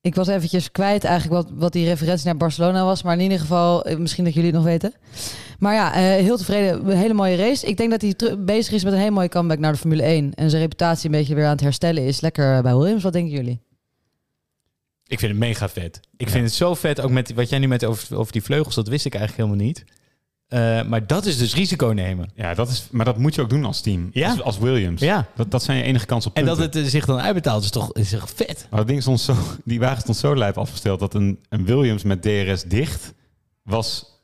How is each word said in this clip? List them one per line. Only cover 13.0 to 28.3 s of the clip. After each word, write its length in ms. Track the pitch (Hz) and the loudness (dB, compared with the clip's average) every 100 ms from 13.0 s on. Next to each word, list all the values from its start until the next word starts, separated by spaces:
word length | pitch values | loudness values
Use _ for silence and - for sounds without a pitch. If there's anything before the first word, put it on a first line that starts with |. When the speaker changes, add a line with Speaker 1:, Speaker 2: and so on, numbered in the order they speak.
Speaker 1:
Wat 100 | 185 | 0
denken 180 | 175 170 | 0 -2
jullie? 280 | 143 120 120 _ _ _ _ _ _ _ _ _ _ _ _ _ _ _ | -4 -4 -6 _ _ _ _ _ _ _ _ _ _ _ _ _ _ _
Speaker 2:
Ik 120 | 123 | -2
vind 120 | 113 | 0
het 80 | 104 | 0
mega 280 | 117 107 101 | 0 -2 -4
vet. 300 | - 85 - _ _ | -6 -10 -12 _ _
Ik 80 | 110 | -2
Speaker 3:
Ja. 60 | |
Speaker 2:
vind 140 | 123 117 | 2 2
het 80 | |
zo 200 | - 175 | 2 0
vet, 280 | 170 160 143 | 0 -2 0
ook 80 | 131 | 2
met 220 | 127 123 | 0 0
wat 160 | 117 120 | -2 0
jij 100 | 139 | 0
nu 80 | 135 | 2
met 180 | 123 113 | 2 0
over, 320 | 107 - 98 | -2 -6 -6
over 140 | 110 | -4
die 120 | 113 | -4
vleugels, 320 | - 143 151 - | -2 -2 0 -2
dat 120 | 107 | -2
wist 180 | 143 143 | -2 -4
ik 100 | 104 | -4
eigenlijk 280 | 104 - 110 | -4 -2 -2
helemaal 160 | 101 107 | 0 -2
niet. 160 | 165 - _ _ _ _ _ _ | -4 -14 _ _ _ _ _ _
Eh, 360 | 123 117 113 | 0 2 0
maar 240 | 110 113 104 | 0 -2 0
dat 180 | 170 196 | -2 0
is 120 | 131 | 0
dus 180 | 120 123 | 0 0
risico 320 | 190 151 123 | 0 0 0
nemen. 420 | 107 92 92 87 - | 0 -2 -4 -8 -8
Speaker 3:
Ja, 180 | 92 | -6
dat 160 | 85 123 | -2 -2
is, 180 | 127 - | -4 -4
maar 140 | 123 117 | -2 0
dat 120 | 113 | 2
moet 180 | 143 156 | 0 0
je 60 | |
ook 80 | 117 | 0
doen 160 | 139 123 | 0 -2
als 160 | 143 | -4
team. 280 | 110 95 87 | -2 -2 -2
Speaker 2:
Ja? 180 | 123 170 | -2 -2
Speaker 3:
Als, 120 | 240 | -2
als 160 | 131 101 | -4 -2
Williams. 440 | 120 127 92 90 | 0 2 0 0
Speaker 2:
Ja. 260 | 143 202 110 - | 0 0 -2 -4
Speaker 3:
Dat, 160 | 110 | -2
dat 120 | 123 | -2
zijn 140 | - 131 | 0 -2
je 60 | |
enige 220 | 120 127 101 | 2 0 0
kans 200 | 120 - | -2 -2
op 100 | - | 0
Speaker 2:
En 80 | 135 | 0
Speaker 3:
punten. 180 | 156 | 0
Speaker 2:
dat 100 | 160 | 0
het, 100 | 156 | 0
eh, 60 | 143 | 0
zich 160 | 147 135 | 0 0
dan 140 | 127 | 0
uitbetaalt 440 | 147 190 151 107 | 0 0 0 0
is 60 | 101 | -2
toch, 240 | 110 - | -4 -4
is 160 | - 98 | -2 -2
toch 200 | 107 - | -2 -6